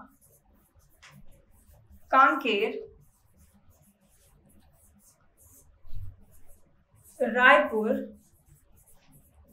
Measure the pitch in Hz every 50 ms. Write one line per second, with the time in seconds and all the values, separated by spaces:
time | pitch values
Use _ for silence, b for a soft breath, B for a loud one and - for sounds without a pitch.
0 | - - - _ _ - - - _ _ - - _ _ _ - _ _ - -
1 | - - - - - - - - - _ - - - - - - - - - -
2 | - - - 269 285 294 311 - - 226 214 202 220 - - - - - - -
3 | - - _ _ _ _ _ - - - _ - _ - - _ - - _ _
4 | _ _ _ _ - - _ - _ - - - - - - - - - - 202
5 | _ - - _ _ - _ _ - - - - - - - _ - - - -
6 | - - - - - - - - - - - - - _ - _ _ _ _ -
7 | - - - - 254 226 220 247 262 269 285 302 285 - 226 214 214 220 - -
8 | - - - - - - - - _ _ - - _ _ - - - - - -
9 | _ - - - - - _ - - -